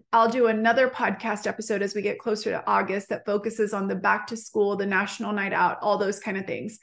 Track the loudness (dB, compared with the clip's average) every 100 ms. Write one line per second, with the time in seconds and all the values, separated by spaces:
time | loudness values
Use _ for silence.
0 | 2 4 4 4 2 4 4 4 2 2
1 | 0 0 -4 -2 -4 -4 -4 -2 -2 -2
2 | -4 -4 -2 -2 -2 -2 0 0 2 -4
3 | -4 -6 -2 -2 -2 -2 -2 -2 -2 0
4 | 2 0 -2 -10 -4 0 2 0 0 0
5 | -2 -4 -4 -2 -2 2 2 2 0 2
6 | 0 -2 -6 -6 -6 -8 -8 -12